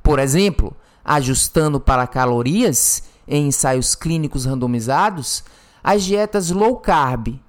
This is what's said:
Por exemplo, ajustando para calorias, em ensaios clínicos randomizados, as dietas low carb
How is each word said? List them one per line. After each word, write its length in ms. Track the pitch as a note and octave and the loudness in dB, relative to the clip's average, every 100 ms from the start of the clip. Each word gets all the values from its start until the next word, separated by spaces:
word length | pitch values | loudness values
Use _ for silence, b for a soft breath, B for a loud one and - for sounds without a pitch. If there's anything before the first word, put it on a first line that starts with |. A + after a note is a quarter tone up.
Por 180 | - C#3+ | 4 2
exemplo, 540 | C3+ D#3 G3+ - G2+ - b b | 2 2 2 0 -4 -6 b b
ajustando 760 | - D3 B2+ B2+ - E3 D#3 C#3+ | 0 0 2 0 0 0 2 2
para 260 | - B2+ B2+ | 2 2 0
calorias, 960 | C3 B2+ A#2+ A#2+ G3 A#3+ C3+ - - b b - | 0 0 2 0 2 2 2 0 -2 b b -4
em 200 | D3 C#3+ | 0 0
ensaios 460 | C3 C#3 C3 B2 | 0 0 0 -2
clínicos 520 | - D#3+ D#3+ D3 C#3 B2+ | -4 -2 -2 -2 -4 -4
randomizados, 1000 | C3+ B2 A#2+ A2+ C#3 G#3 F3+ B2 - b b b b | -2 -2 -2 0 0 0 -2 -8 -8 b b b b
as 180 | - G#3 | 0 0
dietas 480 | F#3 G3+ G#3 G#3 F3 | 0 -2 0 -2 -2
low 280 | F#3 A3 B3 | 0 0 0
carb 640 | - E3 C3 B2 A2+ C#3 | 0 2 2 -2 -6 -10